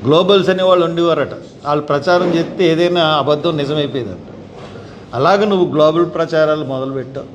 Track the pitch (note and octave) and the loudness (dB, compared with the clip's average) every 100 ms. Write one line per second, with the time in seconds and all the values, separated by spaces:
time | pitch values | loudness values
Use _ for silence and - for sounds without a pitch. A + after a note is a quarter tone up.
0 | A2+ D#3 F#3 G3+ F3+ F#3 F#3 F3+ E3 E3+ | 4 2 4 2 2 0 4 4 2 0
1 | E3+ D3+ B2+ - - - C#3+ D3+ D3 C#3+ | 0 0 -2 -6 -16 -12 -4 -4 0 -2
2 | F#3 F3 F3 E3 E3 - F3 D#3+ F3 F3 | 2 2 2 0 -2 0 2 4 2 2
3 | D#3 D3+ C#3 D3 E3+ D#3+ C3+ D3+ C#3+ C3+ | 2 2 2 0 0 -2 -2 -2 -2 -4
4 | A2 F2 - - - - - - - - | -8 -10 -16 -18 -20 -20 -18 -18 -18 -20
5 | - A#2+ D3+ G3 G#3+ G3 E3+ D3 D#3 D#3+ | -10 0 2 2 2 2 2 4 2 4
6 | E3+ E3 E3 D#3+ D#3 D#3 C3+ C3 C3 C3+ | 0 -2 -2 2 2 0 -4 -6 -6 -8
7 | B2+ C3+ A#2+ | -10 -12 -14